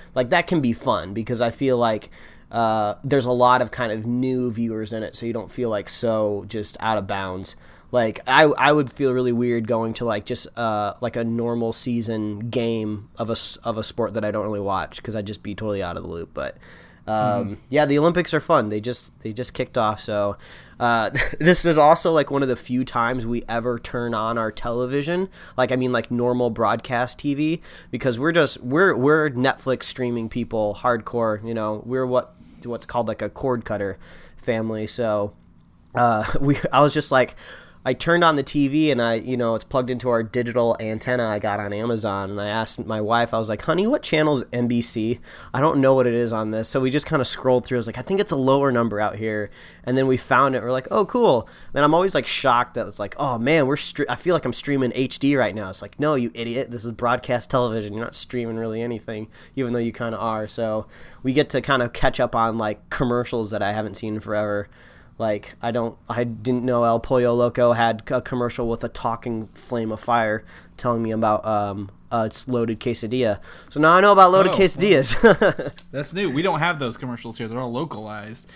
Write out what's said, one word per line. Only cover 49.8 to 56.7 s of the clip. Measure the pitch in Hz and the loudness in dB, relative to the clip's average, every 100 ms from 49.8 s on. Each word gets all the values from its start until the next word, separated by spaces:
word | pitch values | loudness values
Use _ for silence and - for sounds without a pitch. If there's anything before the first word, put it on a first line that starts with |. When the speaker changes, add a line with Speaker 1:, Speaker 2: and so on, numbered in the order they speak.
| - | -2
Speaker 1:
And | 131 | 0
then | 135 | 2
we | 127 | 2
found | - 127 135 | 4 4 4
it. | 127 | 2
We're | 117 | -2
like, | 127 - | -4 0
"Oh, | 113 190 | 0 0
cool." | 247 226 123 - - - | 2 4 4 0 -14 -8
Then | 135 147 | 2 4
I'm | |
always, | 165 190 | 4 4
like, | 156 120 | 0 -2
shocked | - 135 120 123 | -2 2 2 2
that | 123 104 | -4 -8
it's | - | -6
like, | 101 - | -10 -4
"Oh, | 143 120 | -2 0
man, | 120 165 131 | 2 4 2
we're | 147 | 0
stre-, | - - 143 | -4 -2 -4
I | 120 | -2
feel | 175 | 0
like | 165 | 0
I'm | 131 | 0
streaming | 120 - 139 127 | -4 -2 0 0
H | 120 131 - | 0 -2 0
D | 139 143 | 0 2
right | 110 104 | 2 -2
now." | 95 | -8
It's | 95 | -8
like, | 101 - | -10 -4
"No, | 147 143 | 0 0
you | 120 | -2
idiot. | - 117 117 123 | -4 -6 -4 -6